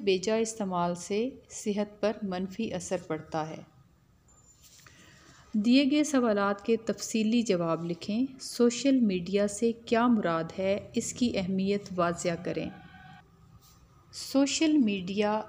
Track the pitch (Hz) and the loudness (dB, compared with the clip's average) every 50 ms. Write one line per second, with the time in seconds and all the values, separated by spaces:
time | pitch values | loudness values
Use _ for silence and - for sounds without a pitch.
0 | 220 196 185 185 175 220 220 226 226 220 226 - 208 190 185 175 175 175 175 175 | 2 2 0 2 2 0 0 0 0 -2 -2 -6 -4 -2 0 0 0 0 -2 -4
1 | - - 202 208 226 262 277 - - _ - - - 220 202 208 208 208 - - | -6 -4 -2 -2 -2 -4 -6 -10 -20 _ -16 -8 -4 -4 -2 -2 -2 -4 -4 -2
2 | - 208 220 220 214 196 180 180 190 190 190 - 226 220 - 185 175 - 190 175 | -2 -2 -2 -2 -6 -6 -4 -4 -6 -6 -6 -6 -6 -4 -4 -6 -6 -4 -6 -6
3 | 175 - 160 156 156 - - 160 156 160 160 - - - _ - _ _ _ _ | -4 -6 -6 -6 -6 -6 -6 -6 -4 -6 -8 -14 -16 -20 _ -20 _ _ _ _
4 | _ _ _ _ _ _ _ _ _ _ _ _ - - - - - - - - | _ _ _ _ _ _ _ _ _ _ _ _ -20 -20 -20 -20 -20 -20 -20 -20
5 | - - - - - - - - - - - 214 202 233 247 269 294 262 294 302 | -20 -20 -20 -20 -20 -20 -20 -20 -20 -4 -2 0 4 6 6 6 6 6 4 4
6 | 302 294 - 262 247 233 208 202 202 196 202 202 - - 226 220 226 - 202 - | 2 4 2 2 4 4 2 2 2 0 0 -2 0 0 0 0 0 -4 -4 -4
7 | - - - 226 220 214 226 240 226 214 190 175 170 165 165 160 170 170 175 170 | -6 -2 0 0 2 4 2 2 2 2 2 0 2 0 0 -2 -2 -6 -6 -6
8 | - - 208 226 262 269 - - - - - - 240 240 233 - - 277 269 262 | -6 -6 -2 -2 -2 -2 -4 -12 -14 -14 0 2 2 2 2 2 2 2 4 4
9 | 240 208 190 180 175 180 190 202 202 208 202 - 233 233 226 226 - - 240 226 | 4 2 2 0 -2 -2 0 0 0 0 -2 0 0 0 0 -2 -2 0 2 2
10 | 240 247 240 214 185 170 165 160 165 165 - - 190 190 196 - - - - - | 4 4 4 4 2 0 0 0 -2 -4 -6 -4 -2 0 0 -2 -4 -6 -6 -6
11 | - - - - 254 240 - 202 190 175 190 190 190 196 202 202 202 - 185 180 | -6 -6 -4 -2 -2 0 0 -2 -2 -2 -2 -2 0 0 0 -2 -4 -6 -2 0
12 | 170 175 175 175 - 175 170 165 180 165 165 165 160 151 - - - - - - | 0 0 0 -2 -2 -2 -2 -2 -4 -6 -6 -6 -6 -8 -10 -14 -20 -20 -20 -20
13 | - - - - - _ _ _ - - - - _ - - - - _ _ - | -20 -20 -20 -20 -20 _ _ _ -20 -20 -20 -20 _ -20 -20 -20 -20 _ _ -20
14 | _ _ - - - - - 269 277 277 - - 320 320 302 285 247 208 202 196 | _ _ -16 -14 -12 0 2 2 2 2 2 0 2 4 4 4 4 2 0 -2
15 | 180 180 196 202 208 208 214 220 214 | -4 -6 -2 0 0 0 0 -2 -4